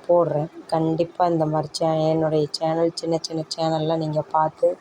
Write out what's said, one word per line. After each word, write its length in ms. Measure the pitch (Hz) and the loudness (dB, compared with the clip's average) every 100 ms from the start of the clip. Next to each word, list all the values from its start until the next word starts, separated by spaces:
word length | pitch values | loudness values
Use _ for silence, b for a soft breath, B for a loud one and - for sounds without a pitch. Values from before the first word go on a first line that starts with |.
போடுறேன். 480 | - 175 160 147 156 339 - | 4 4 4 0 -4 -10 -4
கண்டிப்பா 560 | 160 160 160 170 - 175 | 0 0 0 -2 0 0
இந்த 180 | 170 151 | 2 0
மாதிரி 220 | 156 151 | -2 -4
சே-, 160 | - 160 160 156 | -2 0 0 0
என்னுடைய 380 | 160 156 156 147 | 0 0 0 -2
சேனல், 380 | - 160 160 170 | -2 -2 0 0
சின்ன 200 | 170 165 165 | -2 -2 -2
சின்ன 200 | - 160 156 | -2 -8 -6
சேனல்லாம் 540 | - 165 160 156 165 | -4 -2 0 0 -2
நீங்க 180 | 156 151 151 | 0 -2 0
பார்த்து 360 | 160 156 - 175 180 | 0 0 2 0 0